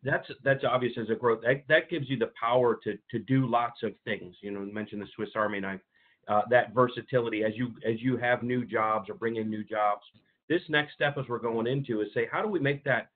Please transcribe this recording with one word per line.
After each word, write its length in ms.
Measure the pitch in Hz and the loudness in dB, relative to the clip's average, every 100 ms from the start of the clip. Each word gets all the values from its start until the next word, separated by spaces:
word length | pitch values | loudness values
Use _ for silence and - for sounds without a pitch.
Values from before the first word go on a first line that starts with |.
That's, 260 | 131 165 - - | 0 -2 -4 -6
that's 200 | 139 135 | 0 2
obvious 320 | 135 127 123 - | 2 2 0 -2
as 100 | 107 | -4
a 60 | 110 | 0
growth. 260 | 120 113 | 2 2
That, 220 | 113 139 - | 2 0 4
that 220 | 156 170 | 2 2
gives 180 | 170 127 | -6 -4
you 100 | 135 | -2
the 140 | 110 - | -2 -2
power 380 | 117 123 123 107 | 2 4 4 2
to, 120 | - 101 _ | -2 -6 _
to 80 | 120 | -8
do 300 | 101 131 131 | 0 2 4
lots 340 | 117 120 - | 2 0 -4
of 120 | 110 98 | -8 -8
things. 320 | - 101 90 90 | -6 -6 -8 -14
You 100 | 101 | -10
know, 100 | 101 | -8
you 100 | 101 | -6
mentioned 300 | 104 107 104 | -6 -8 -8
the 60 | 98 - | -12 -8
Swiss 140 | 104 113 | -6 0
Army 240 | 107 104 | 0 0
knife, 200 | 98 95 _ _ _ _ - | -4 -6 _ _ _ _ 0
uh, 160 | 104 110 | 2 4
that 240 | 120 110 107 | 4 4 2
versatility 680 | 123 123 113 127 117 110 | 2 2 -2 0 0 0
as 100 | 110 107 | 0 0
you, 180 | 123 110 | -6 -4
as 160 | 110 113 | -2 0
you 120 | 123 120 | 0 0
have 260 | 120 123 | 2 2
new 220 | 120 127 110 | 2 -2 0
jobs 440 | 110 110 110 101 | 0 2 0 -2
or 60 | 104 | -4
bring 220 | 117 113 | -4 -2
in 120 | 107 | -4
new 140 | 107 | -4
jobs. 400 | 107 107 107 104 - _ _ _ _ | -4 0 2 0 -4 _ _ _ _
This 140 | 165 - | -2 0
next 240 | 151 147 | -2 -2
step 240 | - 147 139 | -2 -2 -2
as 100 | 123 | -4
we're 120 | 117 | -4
going 260 | 113 117 117 | -2 0 0
into 360 | 139 139 110 | 0 -2 -2
is 120 | 104 | -2
say, 140 | 123 113 | -2 -2
"How 120 | 160 | -2
do 40 | 214 | -2
we 120 | 190 | 0
make 240 | 139 143 | 0 -2
that 260 | - 120 - | 0 -2 -2